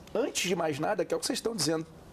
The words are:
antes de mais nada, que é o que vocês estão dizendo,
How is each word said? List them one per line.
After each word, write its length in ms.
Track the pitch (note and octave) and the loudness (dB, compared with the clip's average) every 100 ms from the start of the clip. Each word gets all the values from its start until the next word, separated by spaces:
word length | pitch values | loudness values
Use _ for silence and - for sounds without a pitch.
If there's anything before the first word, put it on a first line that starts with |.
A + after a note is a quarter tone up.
| - | -4
antes 340 | - C#4+ - F3 | 0 0 0 0
de 80 | F#3 | 2
mais 220 | D#3+ C#3 | 2 2
nada, 240 | E3 G#3 | 0 0
que 80 | E3 | 0
é 60 | E3 | 0
o 20 | |
que 60 | - | 0
vocês 140 | C4 | 0
estão 160 | A3+ A3+ | -2 0
dizendo, 320 | D3 E3 D#3+ - - | 2 0 -2 -12 -2